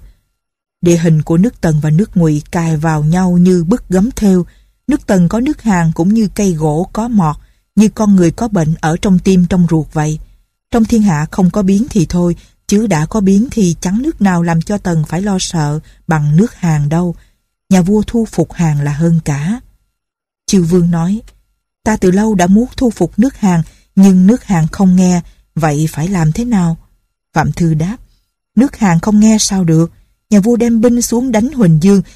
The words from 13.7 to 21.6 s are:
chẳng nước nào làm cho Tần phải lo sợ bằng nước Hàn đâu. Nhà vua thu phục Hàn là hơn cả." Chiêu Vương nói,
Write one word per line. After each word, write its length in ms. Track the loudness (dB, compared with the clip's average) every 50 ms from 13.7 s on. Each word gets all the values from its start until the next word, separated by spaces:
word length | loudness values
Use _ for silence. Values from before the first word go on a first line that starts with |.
| -2 -2
chẳng 200 | -4 -4 -4 -4
nước 200 | -4 -4 -4 -2
nào 220 | -2 0 0 0 -2
làm 180 | -2 -2 -2
cho 160 | -2 -4 -6 -6
Tần 260 | -4 -4 -2 -2 -4 -4
phải 140 | -4 -6
lo 160 | -4 -4 -4 -4
sợ 400 | -4 -6 -4 -4 -4 -4 -4 -6 -10 -12 -20 _ _ -4
bằng 280 | -2 -2 0 2 2
nước 200 | 2 2 0 -2
Hàn 340 | -4 -4 -2 -2 -2 -2 -2
đâu. 260 | -2 -2 -2 -4 -6 -10 _ _ _ _ _ _ _ _ _ 0
Nhà 120 | 0 2
vua 220 | 2 2 0 0 -2 -2
thu 180 | -2 -4 -4
phục 280 | -4 -4 -4 -6 -4 -4
Hàn 300 | -4 -2 -2 -2 -2 -2
là 100 | -4 -4
hơn 260 | -2 0 0 0 0 -2
cả." 340 | -4 -6 -4 -4 -6 -6 -8 -10 _ _ _ _ _ _ _ _ _ _ _ _ _ _ _ _ -2
Chiêu 160 | 0 0 2
Vương 280 | 2 2 2 2 2
nói, 300 | 0 -2 -2 -2 -4 -4 -6 -12 _ _ _ _ _ _